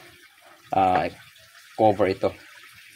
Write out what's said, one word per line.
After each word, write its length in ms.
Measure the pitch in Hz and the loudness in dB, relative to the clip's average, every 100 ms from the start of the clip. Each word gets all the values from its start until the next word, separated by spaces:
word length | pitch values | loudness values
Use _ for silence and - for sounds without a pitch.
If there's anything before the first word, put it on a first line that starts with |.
| - - - _ - - - | -20 -20 -20 _ -20 -20 -6
ah, 320 | 95 95 90 87 - - - - - - - | 0 2 0 -4 -10 -20 -20 -20 -20 -20 0
cover 320 | 110 98 95 | 0 2 -2
ito. 240 | 98 98 - - - - - - | 0 -4 -6 -18 -20 -20 -20 -6